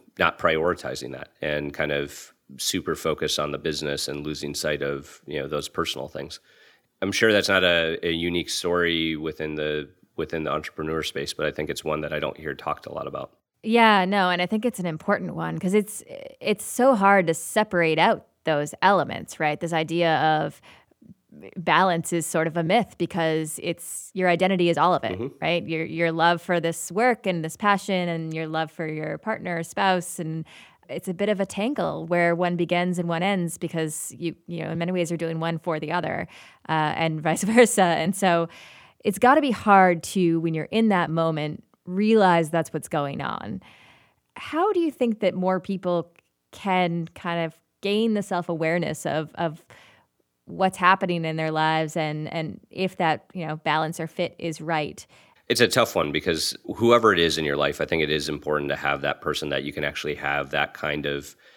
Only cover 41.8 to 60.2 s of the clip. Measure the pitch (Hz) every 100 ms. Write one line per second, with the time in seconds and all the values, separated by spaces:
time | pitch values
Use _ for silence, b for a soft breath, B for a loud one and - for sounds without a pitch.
41.8 | - 185 214 220 190 170 156 165 160 156
42.8 | - 156 143 - - - - 190 b b
43.8 | b b b b _ - - 302 403 370
44.8 | 330 - 240 214 185 180 185 185 185 190
45.8 | 180 175 160 _ _ _ _ - 202 185
46.8 | 180 170 165 - 180 170 165 - _ _
47.8 | 196 208 226 214 - 180 175 165 160 175
48.8 | 160 151 151 147 156 - 170 156 _ B
49.8 | B B B _ _ _ - 170 190 185
50.8 | 180 190 185 175 160 160 156 156 156 160
51.8 | 156 170 156 151 151 165 160 - - -
52.8 | 185 - 170 151 - 185 156 156 160 151
53.8 | 160 170 160 - 170 - 165 156 156 160
54.8 | 151 - - b b b b - 117 131
55.8 | 113 92 78 73 92 80 - - - -
56.8 | 117 120 113 90 82 76 76 71 73 73
57.8 | 76 82 76 76 73 71 76 76 71 71
58.8 | 71 71 71 69 78 73 76 69 69 69
59.8 | 73 - 78 71